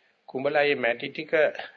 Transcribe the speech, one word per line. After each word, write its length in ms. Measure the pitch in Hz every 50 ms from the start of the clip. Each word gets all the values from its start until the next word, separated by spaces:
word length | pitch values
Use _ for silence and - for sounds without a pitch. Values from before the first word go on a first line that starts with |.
| _ _ _ _ _ -
කුඹලා 340 | - 127 135 143 151 147 143
මේ 120 | 143 139
මැටි 320 | 123 123 117 120 120 139
ටික 260 | 131 - - 156 - - 156 151 131 - - - - -